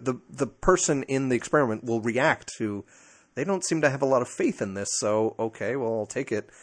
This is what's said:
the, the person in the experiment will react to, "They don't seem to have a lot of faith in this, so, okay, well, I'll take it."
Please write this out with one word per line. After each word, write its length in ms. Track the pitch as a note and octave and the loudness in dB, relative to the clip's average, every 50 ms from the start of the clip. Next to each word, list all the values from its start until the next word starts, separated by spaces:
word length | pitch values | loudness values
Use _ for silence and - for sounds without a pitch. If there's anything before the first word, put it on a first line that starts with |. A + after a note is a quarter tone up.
the, 180 | A#2+ C3 B2+ A#2+ - - | 2 -2 -4 -4 -6 -12
the 180 | - - C#3 A#2 | -8 -4 -4 -4
person 560 | - _ - F#3 F#3 F3 - - D3 C3+ C3 | -4 _ 4 4 4 4 4 2 0 0 -2
in 260 | - C3+ C3+ C3+ C3 | -2 -2 0 0 2
the 60 | B2+ | 0
experiment 480 | A#2 - - - D3+ C#3 A#2 A2 G#2+ B2 | 0 0 2 2 2 2 2 0 -2 -2
will 160 | A#2+ A#2 A2+ | -2 -2 -2
react 480 | G#2+ A#2 G#2+ B2 C#3 D#3+ B2+ - - - - - | 0 0 0 2 2 2 2 0 -4 -10 -8 -4
to, 280 | A2+ G#2 G#2 G2+ - _ - - - - - - _ _ _ | -4 -4 -4 -6 -8 _ -18 -20 -20 -20 -20 -20 _ _ _
"They 80 | B2 C#3+ | -6 -4
don't 200 | F#3+ G3 F3+ - | -2 -2 -2 -2
seem 160 | - E3+ D#3+ | -2 0 2
to 80 | D3+ C#3+ | 2 2
have 120 | C3+ C3+ | 2 2
a 40 | C#3+ | 2
lot 160 | C3+ C3+ B2 | 4 4 4
of 80 | B2 - | 2 0
faith 320 | - - F#3+ C4 - - | -2 0 0 0 0 -2
in 120 | A2 G2+ F#2+ | -4 -6 -4
this, 160 | G2 G2+ - - - | -4 -4 -4 -4 -2
so, 360 | - G#2 G#2+ G#2+ A2 A2 - - | 0 2 2 2 2 0 0 -2
okay, 380 | A2+ A2+ - - G#2+ G#2 B2+ | -4 -4 -4 -4 -4 -4 -2
well, 240 | C#3 B2 A2+ A2+ A2 | -2 -2 -2 -2 -2
I'll 60 | G#2+ | -4
take 260 | - - B2+ C#3 - | -4 -4 -6 -4 -2
it." 180 | A2+ G#2 - - - - | -2 -4 -4 -6 -12 -20